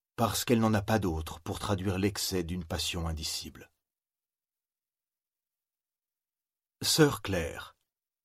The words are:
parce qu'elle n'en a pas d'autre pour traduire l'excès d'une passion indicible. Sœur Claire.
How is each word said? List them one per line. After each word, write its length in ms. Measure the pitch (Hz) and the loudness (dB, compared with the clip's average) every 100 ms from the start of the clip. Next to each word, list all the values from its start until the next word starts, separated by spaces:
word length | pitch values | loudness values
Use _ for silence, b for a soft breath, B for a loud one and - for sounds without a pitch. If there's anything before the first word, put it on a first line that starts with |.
| _ - | _ -2
parce 280 | 113 - | 0 0
qu'elle 160 | - 117 | 2 4
n'en 140 | 110 | 6
a 80 | 107 | 4
pas 160 | 104 110 | 2 2
d'autre 420 | 98 80 80 - | 2 -2 -6 -10
pour 180 | - 95 | -8 -6
traduire 400 | - 101 95 92 | -2 0 0 0
l'excès 440 | 101 101 - 95 | 0 0 -2 -2
d'une 220 | 85 90 | -2 -6
passion 420 | 80 85 - 90 82 | -4 -4 -4 -4 -4
indicible. 640 | 76 78 - - - - _ _ _ _ _ _ _ _ _ _ _ _ _ _ _ _ _ _ _ _ _ _ _ _ _ _ _ _ _ _ _ | -4 -6 -8 -10 -16 -20 _ _ _ _ _ _ _ _ _ _ _ _ _ _ _ _ _ _ _ _ _ _ _ _ _ _ _ _ _ _ _
Sœur 400 | - - 151 127 | 0 6 6 4
Claire. 540 | - 92 80 - - - _ _ _ _ | -2 -2 -2 -6 -14 -20 _ _ _ _